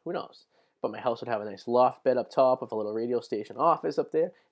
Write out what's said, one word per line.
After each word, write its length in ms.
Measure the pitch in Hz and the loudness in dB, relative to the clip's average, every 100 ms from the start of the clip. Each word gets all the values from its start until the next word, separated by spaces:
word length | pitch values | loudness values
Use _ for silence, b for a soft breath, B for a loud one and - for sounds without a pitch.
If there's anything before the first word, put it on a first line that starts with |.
| - | -10
Who 80 | |
knows? 320 | 180 - - _ _ _ _ | -8 -10 -16 _ _ _ _
But 100 | 123 | -8
my 80 | 107 | -4
house 200 | 123 113 | -4 -4
would 80 | 120 | -2
have 140 | 110 | -4
a 40 | 104 | -4
nice 220 | 98 - | -8 0
loft 380 | 120 127 - 135 | 4 4 2 0
bed 100 | 123 | 0
up 160 | 113 | 0
top 300 | - 131 127 | 2 4 2
with 100 | 120 | -2
a 40 | 110 | -6
little 180 | 107 | -4
radio 260 | 107 120 120 | -4 -2 -2
station 380 | - 110 107 113 | -2 -6 -6 0
office 420 | 156 160 160 151 | 2 2 0 -4
up 140 | 143 | -2
there, 180 | 156 156 - b | -2 -2 -4 b